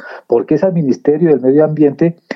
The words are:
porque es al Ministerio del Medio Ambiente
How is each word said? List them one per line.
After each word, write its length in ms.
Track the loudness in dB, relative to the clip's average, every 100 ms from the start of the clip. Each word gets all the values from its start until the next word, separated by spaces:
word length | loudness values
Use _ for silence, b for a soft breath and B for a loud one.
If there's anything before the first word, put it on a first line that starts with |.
| B B -2
porque 280 | -2 0 -2
es 80 |
al 100 | 0
Ministerio 560 | -2 -2 -2 0 0 2
del 120 | 2
Medio 220 | 2 2 2
Ambiente 520 | 2 0 0 -2 -4 -14